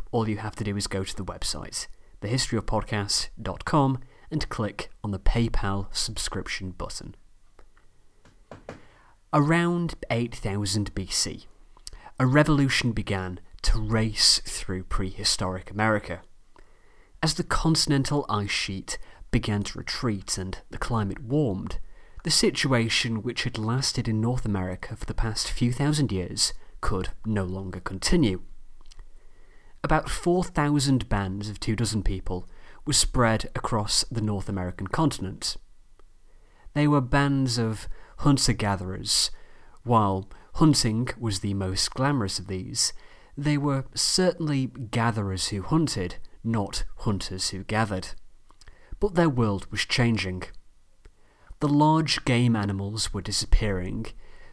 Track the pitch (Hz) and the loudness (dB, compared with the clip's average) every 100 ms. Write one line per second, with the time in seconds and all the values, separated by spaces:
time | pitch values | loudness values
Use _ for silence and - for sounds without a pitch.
0 | - 120 110 104 104 - 104 101 - 98 | -2 0 0 -2 -6 -6 -4 -2 -2 -4
1 | 95 - 92 87 - - - - - - | -4 -6 -8 -6 -6 -6 -8 -10 -10 -14
2 | - - 104 127 - 113 - 110 - 107 | -20 -10 -2 -2 0 -2 0 0 0 -2
3 | 98 - - - 107 82 - 156 135 127 | 0 -2 -4 -6 -8 -6 0 4 4 2
4 | - - - 156 - - 104 - - - | -4 -20 -8 -6 -4 -4 -4 -6 -12 -10
5 | 107 95 - 120 117 - 101 98 98 - | -6 2 4 6 4 2 2 0 -2 -4
6 | - 110 - 98 92 - 95 90 92 - | -4 -4 -6 -6 -6 -6 -8 -8 -8 -10
7 | 78 - - - - - - - - _ | -12 -16 -20 -20 -20 -20 -20 -20 -20 _
8 | - _ - - - - - - - - | -20 _ -20 -20 -20 -20 -16 -18 -20 -20
9 | - - _ 151 147 165 170 175 170 - | -20 -20 _ 2 4 4 4 2 -2 -4
10 | - 117 117 - - 98 104 104 101 - | -4 -2 -2 -4 -4 -2 0 0 -2 -4
11 | 95 - - - - - - - - - | -4 -2 -2 -4 -14 -20 -20 -18 -16 -16
12 | - - 127 143 151 147 139 - 120 107 | -10 0 4 6 6 4 4 2 0 -2
13 | 101 98 92 90 - - - - 107 113 | -2 -2 -4 -8 -14 -2 4 4 4 2
14 | 110 107 - - - - - 95 92 - | 2 4 4 4 0 -6 -4 -4 -2 -2
15 | 95 98 95 - 95 92 - 104 107 104 | -2 -2 -2 0 -2 -4 -6 0 2 2
16 | - 87 - - - - - - - - | -2 -10 -12 -20 -20 -20 -20 -20 -20 -20
17 | - - 160 160 165 - 165 160 - 139 | -20 -4 -2 0 0 2 4 4 4 2
18 | 135 143 - 104 101 - - 95 - - | 2 0 0 -2 -2 -2 -4 -6 -6 -10
19 | - - - 123 - 104 101 - - - | -10 -16 -2 -2 0 0 -2 -6 -8 -4
20 | 127 104 - - 92 - - - - 117 | -2 -2 -4 -6 -6 -8 -10 -8 -2 0
21 | 98 - 113 143 139 95 - - - - | 0 -4 -2 0 2 0 -2 -4 -4 -10
22 | - - - - 220 - 139 123 113 - | -18 -8 0 4 4 2 2 2 2 0
23 | 123 113 117 117 117 110 110 127 135 - | 0 -2 -4 -4 -4 -2 0 0 0 0
24 | 113 110 113 127 117 98 92 92 - 110 | 0 2 2 2 0 0 -2 -4 -8 -8
25 | - - 113 110 - - 120 120 143 151 | -4 0 0 0 -2 2 2 2 2 2
26 | 127 95 - - - - - - - 95 | 2 0 -2 0 0 -2 -10 -4 0 2
27 | 92 - 110 104 92 92 95 90 - 95 | 0 -4 -2 0 0 -4 -6 -8 -8 -2
28 | - 180 123 92 - - - - - - | 4 6 6 2 -6 -12 -14 -14 -16 -16
29 | - - - - - - - - 151 156 | -16 -16 -18 -20 -20 -20 -20 -6 2 2
30 | - - - 180 175 - 147 147 135 131 | 2 -2 2 2 2 2 2 4 4 2
31 | 110 104 98 98 101 101 - 107 113 107 | 2 0 0 -4 -6 -4 -2 0 0 2
32 | - 95 - 90 - - - - - 139 | 2 0 -2 -4 -6 -14 -16 -10 0 2
33 | - 131 117 110 - - - 113 107 - | 4 4 4 4 0 -6 -2 0 0 0
34 | - 110 107 101 92 98 90 92 95 - | 0 -2 -2 -2 -2 -2 -4 -4 -4 0
35 | 160 - 95 - - - - - - - | 0 0 -6 -6 -6 -8 -10 -20 -20 -20
36 | - - - - - - - 147 147 147 | -20 -20 -20 -20 -20 -20 -6 2 4 4
37 | 123 139 143 139 131 117 113 107 - - | 4 2 4 2 2 0 0 -2 -6 -8
38 | - - 147 139 - 104 107 95 92 92 | -10 0 4 4 4 2 2 0 -2 -6
39 | 104 - - - - - - - 120 117 | 0 0 0 -4 -14 -20 -20 -8 2 4
40 | 104 95 95 - - - 160 135 120 110 | 4 2 -4 -12 -6 6 6 6 4 0
41 | 123 - 113 98 104 98 95 95 - - | -2 -2 -2 -2 -2 -2 -2 0 -2 0
42 | 135 143 101 - 101 95 95 117 - - | 2 2 0 -4 -6 -6 -4 -2 -2 -2
43 | - - - - 147 147 143 135 135 - | -14 -20 -16 -4 0 2 2 0 -2 -2
44 | - - 185 170 156 139 131 - 117 120 | 0 2 2 2 0 0 0 -4 -4 0
45 | 113 113 98 95 - 104 90 160 156 - | 2 2 -2 -2 -2 -4 0 2 2 0
46 | 90 - - - 113 113 98 - - - | -4 -6 -12 -8 -2 -2 0 -2 -2 -2
47 | - 98 - 95 - 95 95 107 110 95 | -2 -2 -2 -6 -6 -6 -2 0 0 -2
48 | - - - - - - - - - - | -6 -10 -12 -20 -20 -20 -20 -20 -12 -2
49 | 208 175 165 123 110 98 - 104 - - | 0 4 4 4 2 0 -4 -6 -2 2
50 | 117 110 98 90 - - - - - - | 2 2 -2 -6 -8 -12 -16 -20 -20 -20
51 | - - - _ - - 147 147 151 160 | -20 -20 -20 _ -18 -2 2 6 6 6
52 | 156 - - 120 123 113 101 98 98 110 | 2 0 2 4 4 2 0 -2 -4 -4
53 | - 104 92 101 - - 110 95 90 104 | -4 -4 -4 -4 6 6 6 -2 -4 -6
54 | 110 - - - - | -8 -10 -16 -16 -16